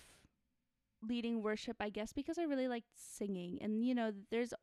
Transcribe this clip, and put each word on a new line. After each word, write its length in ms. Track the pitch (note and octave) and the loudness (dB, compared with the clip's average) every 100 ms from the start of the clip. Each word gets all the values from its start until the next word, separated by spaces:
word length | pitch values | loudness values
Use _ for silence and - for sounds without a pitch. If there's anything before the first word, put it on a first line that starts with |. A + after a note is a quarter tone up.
| - - - _ _ _ _ _ _ _ | -20 -20 -20 _ _ _ _ _ _ _
leading 400 | A3 A#3+ A#3 A#3 | -2 0 2 2
worship, 360 | G#3+ G#3+ - - | 2 0 -4 -4
I 100 | G#3 | -4
guess, 220 | G#3 A3 | -2 -4
because 260 | - C#4 E4 | -4 -2 0
I 60 | |
really 240 | D#4+ C4+ B3+ | 2 2 2
liked 220 | A#3+ - - | 0 -6 -16
singing. 640 | - - G#3 F#3 F3 - | -16 -6 -2 -2 -4 -4
And, 240 | G#3 G#3+ B3 | 0 2 4
you 100 | A#3+ | 4
know, 160 | A3 G3 G3+ | 2 -2 -2
there's 240 | A3+ A#3+ - | 0 0 -2